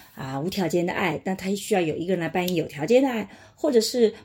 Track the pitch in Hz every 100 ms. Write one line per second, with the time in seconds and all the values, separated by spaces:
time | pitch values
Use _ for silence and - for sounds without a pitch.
0 | - - 135 135 165 196 170 175 175 -
1 | 190 151 - 190 190 202 - 196 165 -
2 | 170 180 160 185 180 175 - 147 - 240
3 | 277 226 202 - - - 311 240 220 254
4 | 220 -